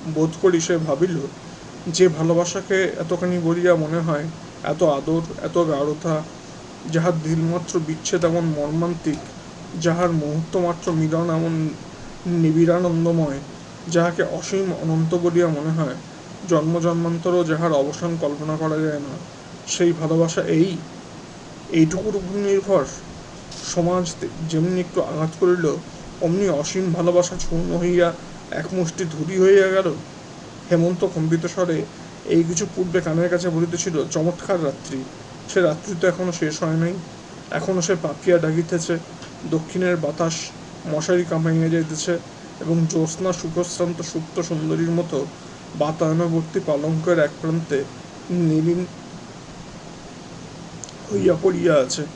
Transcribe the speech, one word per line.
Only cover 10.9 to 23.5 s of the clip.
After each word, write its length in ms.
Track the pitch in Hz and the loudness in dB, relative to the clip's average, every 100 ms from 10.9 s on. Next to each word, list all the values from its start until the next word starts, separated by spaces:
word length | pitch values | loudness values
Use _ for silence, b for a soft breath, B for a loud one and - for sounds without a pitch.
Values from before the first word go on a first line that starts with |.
মিলন 380 | 165 156 160 170 | 2 2 2 2
এমন 380 | 160 165 160 156 - - - - - 180 | 0 0 0 -2 -4 -14 -16 -16 -10 -2
নিবিড়ানন্দময়, 1120 | 170 160 156 170 175 180 165 170 170 151 139 139 - - - 170 | 4 4 6 6 4 4 2 2 2 2 -2 -8 -16 -16 -14 0
যাহাকে 340 | 170 170 165 | 2 2 0
অসীম 500 | - 185 - 190 190 | -2 -2 -2 -2 -2
অনন্ত 420 | - 160 160 160 | -2 0 2 2
বলিয়া 320 | 175 175 170 170 | 2 2 4 2
মনে 240 | 147 156 | 2 0
হয়, 240 | 160 147 - - - - - 190 | 0 0 -4 -12 -16 -16 -14 0
জন্ম 320 | 170 156 170 | 2 4 2
জন্মান্তরও 640 | 170 170 170 170 180 180 | 2 2 0 0 2 2
যাহার 280 | 165 156 170 | 2 2 2
অবসান 440 | 147 139 147 175 165 | 2 2 -2 -4 -2
কল্পনা 360 | 147 143 156 156 | -2 -2 -4 -2
করা 220 | 160 156 | 0 0
যায় 220 | 156 147 | 0 -2
না, 180 | 143 165 165 - - - - | -6 -10 -12 -16 -16 -16 -8
সেই 260 | - 175 | 2 2
ভালোবাসা 500 | 160 156 160 165 196 | 2 2 2 2 2
এই, 340 | - 160 190 165 - - - - - - - - - | 2 4 4 2 -8 -16 -16 -16 -16 -18 -18 -18 -2
এইটুকুর 460 | 165 160 185 208 196 | 4 4 4 -2 -2
উপর 200 | 180 202 | -2 -2
নির্ভর? 480 | 202 196 190 185 135 - - - - - - | 2 2 4 2 2 -8 -14 -16 -16 -16 -16